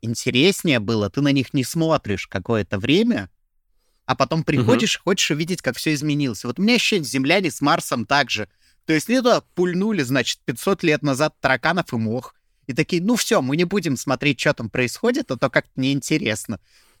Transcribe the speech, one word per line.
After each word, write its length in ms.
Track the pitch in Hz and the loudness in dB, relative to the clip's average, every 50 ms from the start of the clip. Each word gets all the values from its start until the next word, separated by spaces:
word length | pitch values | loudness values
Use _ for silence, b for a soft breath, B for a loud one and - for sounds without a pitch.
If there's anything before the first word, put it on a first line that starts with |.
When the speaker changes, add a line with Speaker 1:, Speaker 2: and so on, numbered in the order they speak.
Speaker 1:
интереснее 760 | - 117 117 - - 131 117 123 147 196 190 - - 170 135 117 | -4 -6 -6 -4 -4 0 2 4 4 4 2 2 0 0 0 0
было, 300 | 101 107 117 107 101 98 | 0 0 0 0 0 0
ты 120 | - 139 | 0 0
на 100 | 143 143 | 0 2
них 220 | 139 139 123 - - | 2 2 0 0 -2
не 100 | 143 120 | -2 -2
смотришь 640 | - - 165 160 160 156 135 - - 101 87 - | -2 -2 -2 2 2 2 0 0 -2 -4 -4 -6
какое-то 500 | - - 98 - - 117 107 98 - 104 98 | -6 -8 -6 -2 -2 0 0 0 -2 -4 -2
время, 500 | 101 120 147 196 233 240 220 107 95 - _ _ _ _ _ _ _ _ _ _ _ _ _ _ _ | 0 2 2 4 4 2 0 -2 -4 -8 _ _ _ _ _ _ _ _ _ _ _ _ _ _ _
а 80 | - 131 | -4 -2
потом 240 | - 131 - 160 160 | -2 0 0 0 -2
Speaker 2:
Мгм. 60 | - | 0
Speaker 1:
приходишь 500 | - 151 139 117 - 254 240 226 185 - | 0 0 2 4 4 4 4 2 0 -2
и 20 | - | -2
хочешь 320 | - 170 196 - - - | -2 -2 0 0 0 -2
увидеть, 300 | 156 147 170 160 185 - | -2 -2 -2 -4 -4 -4
как 160 | - 135 117 | -4 -4 -4
все 160 | - - 160 151 | -2 -2 -2 -2
изменилось. 500 | 135 147 151 143 147 143 127 104 - - | 0 -2 -2 0 0 -2 -2 -4 -4 -6
Вот 140 | 120 123 - | -6 -2 0
у 40 | 196 | 2
меня 120 | 220 247 | 2 2
ощущение, 300 | 214 - - 220 185 147 | 2 2 2 0 0 -2
земляне 440 | 120 - 135 131 143 170 208 190 147 | -2 -2 0 2 2 2 2 0 -2
с 100 | - - | -2 0
Марсом 440 | 143 143 165 175 - - 143 123 107 | 2 2 2 2 0 -4 -4 -4 -2
так 240 | - 139 143 139 - | 2 2 2 2 0
же. 160 | - 107 104 - _ _ _ _ _ _ _ | -2 -6 -6 -8 _ _ _ _ _ _ _
То 80 | - 160 | 0 0
есть 160 | 151 - - | 0 2 0
они 80 | 233 262 | 0 2
туда 220 | 226 247 208 147 - _ _ | 4 4 4 2 0 _ _
пульнули, 460 | 180 180 180 165 180 196 226 214 175 135 | 0 0 0 0 0 0 0 0 0 0
значит, 360 | 120 139 131 117 - - - _ | 0 0 0 0 -2 -6 -6 _
пятьсот 380 | - 127 - - 190 196 - - | -8 -6 -2 -2 -2 0 2 2
лет 180 | 160 151 143 143 | 2 2 2 0
назад 300 | 143 135 123 151 151 - _ | 0 0 2 0 -2 0 _
тараканов 520 | - 131 131 127 - 160 175 185 160 - 131 | 0 0 0 2 0 0 0 0 -2 -2 -4
и 40 | |
мох. 380 | 117 113 107 113 127 - - - _ _ _ _ _ _ | -2 -2 -2 -4 -6 -8 -10 -16 _ _ _ _ _ _
И 60 | - 131 | -4 -2
такие: 280 | 156 151 - 185 170 175 | -2 0 0 0 0 0
"Ну 120 | 214 240 | 0 0
все, 240 | 202 - - 233 180 | 0 0 2 2 2
мы 160 | 131 127 143 | 2 2 0
не 80 | 165 175 | 0 0
будем 320 | 175 196 208 156 160 131 | 0 0 -2 -2 -2 -4
смотреть, 400 | - - 139 131 - 139 147 135 - | -4 -2 -4 -2 0 0 -2 -2 0
че 140 | - 151 143 | 0 -2 0
там 160 | - 117 104 | -2 -6 -4
происходит, 640 | - 123 127 120 - - - 233 247 320 269 - | -2 -2 -2 -2 -2 -2 0 0 0 0 -4 -4
а 60 | 135 | -2
то 120 | 117 151 131 | -2 -2 0
как-то 220 | - - - _ _ 131 | 0 -2 -2 _ _ -2
неинтересно". 760 | 131 135 139 139 - - - 156 - 110 107 - - - 107 - b b b b b b b b | 0 0 0 0 0 0 0 0 0 -2 -2 -4 -6 -8 -10 -10 b b b b b b b b